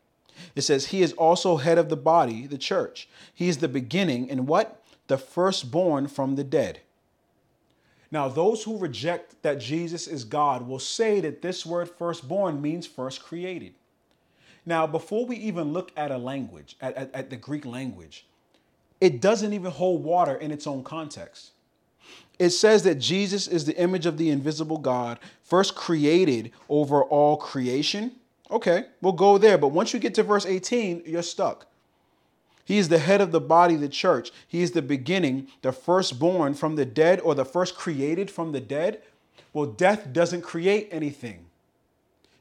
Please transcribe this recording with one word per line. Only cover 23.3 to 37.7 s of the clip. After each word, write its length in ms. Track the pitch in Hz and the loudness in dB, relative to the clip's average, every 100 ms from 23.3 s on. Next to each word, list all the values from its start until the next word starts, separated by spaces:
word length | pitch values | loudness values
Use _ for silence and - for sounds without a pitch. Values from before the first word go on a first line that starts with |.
| 196 - | -2 -2
is 180 | 170 147 | -2 -2
the 100 | 165 | 0
image 240 | 175 185 170 | 0 0 -2
of 140 | 156 | 0
the 100 | 160 | 0
invisible 480 | 139 139 151 156 156 | 0 -2 -4 -6 -4
God, 400 | 135 123 120 117 - - | -2 -2 -2 -8 -14 -20
first 320 | _ 175 196 | _ 2 2
created 800 | - - 160 147 175 175 120 117 - - | -2 -2 2 4 4 4 0 -4 -14 -2
over 340 | 147 143 143 | 0 2 2
all 340 | 131 147 147 151 | 4 4 4 2
creation. 720 | - 135 123 131 160 202 240 - _ _ - | -2 -4 -2 -2 -2 -4 -6 -10 _ _ -4
Okay, 340 | 226 196 175 - _ | -2 2 0 -2 _
we'll 120 | 185 | -2
go 260 | 165 202 196 | 4 6 8
there. 180 | 214 180 | 8 6
But 120 | 143 | 4
once 240 | 156 220 | 2 0
you 60 | 233 | -2
get 140 | 226 220 | -2 0
to 80 | |
verse 220 | 196 202 190 | 2 0 0
eighteen, 560 | 185 - 240 202 170 160 | -4 -2 -2 -2 -4 -6
you're 160 | 165 | -6
stuck. 420 | 170 - 165 - - _ _ _ _ _ _ _ _ _ | -6 -4 -4 -4 -14 _ _ _ _ _ _ _ _ _
"He 140 | - 208 | -2 2
is 120 | 165 | 4
the 100 | 165 | 4
head 200 | 151 202 | 6 4
of 120 | 190 | 4
the 100 | 160 | 2
body, 340 | 139 165 175 160 | 4 6 6 4
the 140 | 143 | -2
church. 420 | - 185 135 - - _ | 0 2 2 -2 -14 _
He 140 | 170 | -2
is 120 | 175 | 0
the 100 | 170 | 0
beginning, 640 | 135 139 127 190 151 135 135 _ | -2 -2 0 0 0 -2 -6 _
the 80 | 131 | -4
firstborn 800 | 127 - 185 185 120 165 185 143 | -2 0 2 2 0 0 2 0
from 220 | 143 156 156 | 0 -2 -2
the 100 | 127 | 0
dead," 340 | 113 160 185 | 4 4 4
or 120 | 165 | 2
the 120 | 135 127 | 0 0
first 300 | 175 180 | -2 -2